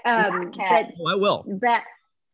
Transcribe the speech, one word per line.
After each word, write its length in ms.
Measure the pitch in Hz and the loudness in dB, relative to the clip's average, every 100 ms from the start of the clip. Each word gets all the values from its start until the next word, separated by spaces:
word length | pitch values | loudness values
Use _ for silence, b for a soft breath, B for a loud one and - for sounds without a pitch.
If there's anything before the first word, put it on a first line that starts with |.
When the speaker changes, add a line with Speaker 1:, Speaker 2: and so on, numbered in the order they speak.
Speaker 1:
um, 460 | 240 226 208 185 175 | 0 2 2 -2 -6
Speaker 2:
Yeah, 120 | - 190 | -4 2
Kat. 180 | 175 - | 2 0
Speaker 1:
but 60 | 170 | -6
Speaker 3:
Oh, 100 | 160 | -2
I 20 | |
will. 300 | 196 202 139 - 190 | 0 2 0 -4 -2
Speaker 1:
but, 220 | 240 226 - - _ _ _ | 0 0 -2 -20 _ _ _